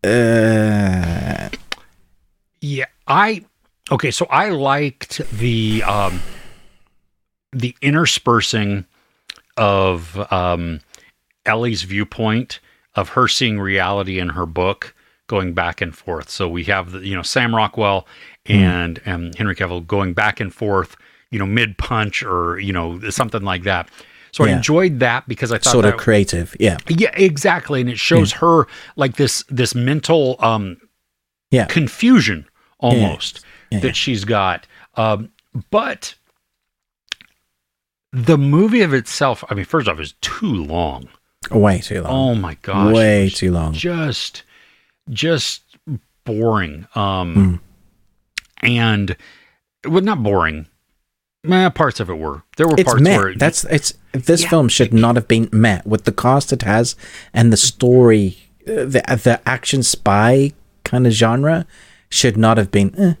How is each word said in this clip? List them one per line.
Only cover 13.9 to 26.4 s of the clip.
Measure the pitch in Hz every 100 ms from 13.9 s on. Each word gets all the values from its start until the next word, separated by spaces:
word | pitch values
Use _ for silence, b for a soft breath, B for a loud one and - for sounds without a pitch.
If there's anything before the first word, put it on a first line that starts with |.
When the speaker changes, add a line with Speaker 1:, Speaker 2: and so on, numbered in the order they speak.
| 101 95 92
Speaker 2:
in | 87
her | 82 85
book | 82 92 98 - _ _ _ -
going | 104 90
back | 85 87 -
and | 90 -
forth. | - 82 71
So | - 90
we | 85 87
have | 95 87
the, | 92 98
you | 95
know, |
Sam | 85 135 117
Rockwell | 113 107 - 104 98 - B B B -
Speaker 1:
Hmm. |
Speaker 2:
and, | 104 92 90 85 82 -
and | 87 85 80
Henry | 107 90
Cavill | 90 87 82
going | 101 95
back | 85 107 -
and | 101
forth, | - 107 98 90 - b b b
you | 110
know, | 98
mid-punch | 110 113 95 - 113 104 -
or, | 117 90 85 90
you | 98
know, | 92 85 90 107
something | - 117 113
like | 98 92
that. | 95 90 - b b b b
So | - 113
I |
Speaker 1:
Yeah. | 131
Speaker 2:
enjoyed | 117 156 185 135
that | 123 123 -
because | 117 120
I | 113
thought | -
Speaker 1:
Sort | 127 104
of |
Speaker 2:
that | 117
Speaker 1:
creative, | - 104 98 87